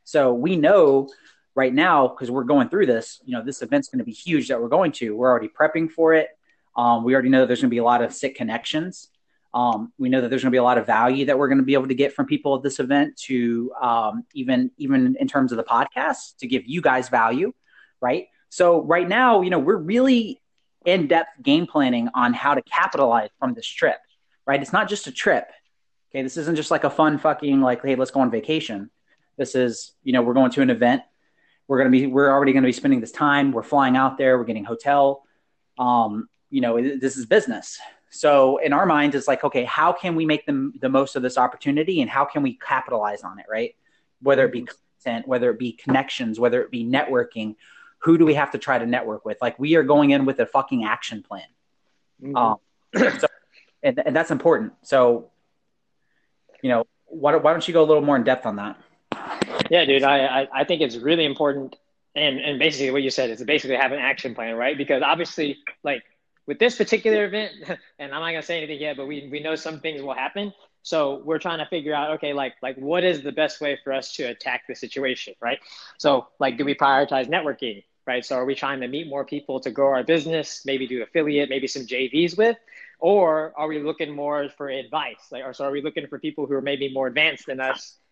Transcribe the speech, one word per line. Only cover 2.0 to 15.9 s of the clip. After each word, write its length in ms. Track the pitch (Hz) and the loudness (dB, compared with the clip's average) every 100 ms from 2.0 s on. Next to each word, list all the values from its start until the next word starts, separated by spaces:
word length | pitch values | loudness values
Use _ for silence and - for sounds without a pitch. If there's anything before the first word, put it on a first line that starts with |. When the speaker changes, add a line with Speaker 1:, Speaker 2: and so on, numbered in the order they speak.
| 127 | 4
Speaker 1:
'cause 240 | - 120 | 0 -6
we're 120 | 131 | -4
going 240 | 123 147 123 | 2 2 2
through 180 | 185 156 | 2 2
this, 340 | 113 - - | 2 -2 -14
you 100 | - | -10
know, 100 | 123 | -8
this 180 | 117 135 | -8 -8
event's 280 | 113 143 135 | -2 -2 -2
gonna 140 | 127 | -6
be 80 | 117 | -6
huge 360 | 107 175 156 120 | -8 -2 -2 0
that 120 | 123 | -4
we're 100 | 117 | 0
going 220 | 151 180 | 2 2
to. 220 | - 113 107 | -2 -6 0
We're 140 | 127 | 2
already 200 | 120 110 | 2 0
prepping 420 | - 156 165 160 | 0 0 0 -4
for 240 | - 160 160 | 0 4 4
it. 140 | - - _ _ _ - | 2 -6 _ _ _ 0
Um, 280 | 120 117 | 2 2
we 100 | 117 | 2
already 160 | 131 127 | 2 4
know 120 | 131 | 4
that 60 | 127 | 4
there's 140 | 120 | 2
gonna 80 | 127 | 0
be 80 | 117 | 2
a 60 | |
lot 180 | 117 120 | 2 2
of 100 | 117 | 0
sick 240 | - 139 - | -4 -8 -6
connections. 760 | 113 113 - 151 180 - - _ _ _ _ | -6 -6 -6 -6 -6 -10 -20 _ _ _ _
Um, 380 | 120 123 110 117 - | -2 0 0 -4 -4
we 100 | 131 | 0
know 140 | 131 | 0
that 80 | 120 | 0
there's 140 | 131 | 0
gonna 80 | 131 | 2
be 80 | 127 | 4
a 40 | |
lot 140 | 123 120 | 4 2
of 80 | 113 | 2
value 400 | 110 123 135 139 | 2 2 2 2
that 120 | 135 | 2
we're 120 | 139 | 2
gonna 120 | 135 | 2
be 120 | 131 | 4
able 160 | 135 131 | 2 2
to 40 | |
get 200 | 127 139 | 0 0
from 120 | - 139 | -2 -4
people 300 | 147 143 135 | -2 0 -2
at 80 | |
this 160 | 139 131 | -2 -4
event 380 | 120 143 147 - | 0 2 0 -4
to, 500 | - 127 120 117 120 123 | -4 -2 0 -2 -4 -4
um, 420 | 123 117 110 110 - | 0 0 0 -4 -10
even, 380 | 143 127 127 127 - | -8 -2 0 0 -4
even 400 | 139 135 127 131 | 0 2 2 0
in 80 | 135 | -2
terms 240 | 143 131 | 0 0
of 60 | 117 | -2
the 60 | 113 | 0
podcast, 720 | 120 139 | 0 0